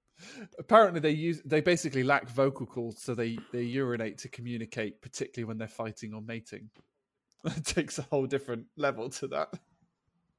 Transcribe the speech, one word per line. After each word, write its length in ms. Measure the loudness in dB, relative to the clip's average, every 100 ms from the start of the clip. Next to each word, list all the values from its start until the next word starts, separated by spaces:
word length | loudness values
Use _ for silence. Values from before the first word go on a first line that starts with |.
| _ _ -20 -18 -16 -14
Apparently 400 | 6 8 10 6
they 100 | 2
use, 280 | 2 2 -2
they 160 | 2 4
basically 420 | 6 4 4 2
lack 260 | 4 4 2
vocal 380 | 2 4 2 -6
cords, 340 | -6 -6 -6
so 120 | -6
they, 240 | -2 -2 -4 -6
they 100 | -4
urinate 560 | -2 0 0 -2 -4 -6
to 100 | -12
communicate, 720 | -12 -8 -6 -6 -4 -6 -6
particularly 440 | -14 -8 -8 -6 -6
when 120 | -6
they're 100 | -8
fighting 440 | -6 -8 -8 -10
or 60 | -10
mating. 480 | -10 -10 -10 -16 -16
<laughs> 60 | -20 _ _ _ _ _ _
It 200 | -8 -6
takes 320 | -4 -4 -4 -6
a 20 |
whole 240 | -2 -2 0
different 400 | -2 -4 -8 -8 -4
level 320 | -2 -2 -6
to 180 | -6 -6
that. 220 | -4 -4 -8 -18 _ _ _ _ _ _